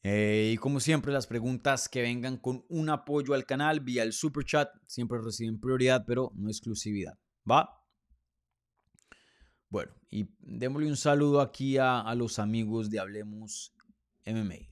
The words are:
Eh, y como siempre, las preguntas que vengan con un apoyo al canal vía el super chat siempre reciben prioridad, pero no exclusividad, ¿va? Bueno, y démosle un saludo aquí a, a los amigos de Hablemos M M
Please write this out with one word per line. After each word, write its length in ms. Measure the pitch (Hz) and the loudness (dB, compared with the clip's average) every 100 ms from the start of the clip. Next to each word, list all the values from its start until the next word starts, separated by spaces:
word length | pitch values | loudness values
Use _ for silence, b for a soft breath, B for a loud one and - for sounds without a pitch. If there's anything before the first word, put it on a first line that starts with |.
Eh, 500 | 98 104 104 107 107 | 0 2 4 4 4
y 20 | 113 | 2
como 240 | 135 139 | 0 0
siempre, 320 | 131 156 139 | 2 2 2
las 140 | 139 - | -2 -2
preguntas 600 | 117 120 127 139 131 - | -4 -2 -2 0 0 -2
que 140 | 131 | -2
vengan 380 | 120 123 123 127 | -2 -2 -4 -4
con 260 | 131 127 - | -4 -6 -4
un 180 | 170 156 | -4 0
apoyo 460 | 147 - 147 135 | -2 0 -2 2
al 100 | 139 | 0
canal 360 | 127 135 151 156 | 0 0 0 0
vía 220 | 127 123 | 0 0
el 120 | 113 | 0
super 300 | 110 156 143 | 0 -2 -2
chat 260 | 139 151 143 - _ | 0 0 0 -4 _
siempre 320 | - 120 120 | -6 -4 -4
reciben 420 | 113 107 113 110 | -4 -4 -4 -4
prioridad, 440 | 120 131 127 127 107 | -2 2 4 4 2
pero 260 | 120 131 - | -2 -2 -4
no 120 | 104 | -6
exclusividad, 720 | 107 - 107 110 101 87 - _ _ - | -6 -6 -6 -4 -4 -6 -12 _ _ 4
¿va? 340 | 131 165 - _ _ _ _ _ _ _ _ _ _ _ _ b b b b b b _ | 4 4 -8 _ _ _ _ _ _ _ _ _ _ _ _ b b b b b b _
Bueno, 240 | 101 - - _ | -6 -6 -12 _
y 200 | 101 104 _ | -6 -6 _
démosle 500 | - 98 127 143 151 | -14 -6 -4 -2 -2
un 80 | 143 | 2
saludo 460 | 151 143 147 143 | 4 6 6 6
aquí 340 | 139 - 135 135 | 4 0 0 4
a, 240 | 131 123 | 4 2
a 140 | 110 | 0
los 240 | 120 113 - | -2 -2 -2
amigos 500 | 107 113 110 113 107 | 0 0 0 -2 -2
de 100 | 107 | -4
Hablemos 760 | 95 104 107 107 107 - - _ _ _ _ _ | -4 -8 -10 -12 -12 -12 -14 _ _ _ _ _
M 160 | - 113 | -6 -2
M 300 | 104 85 - | -2 -6 -16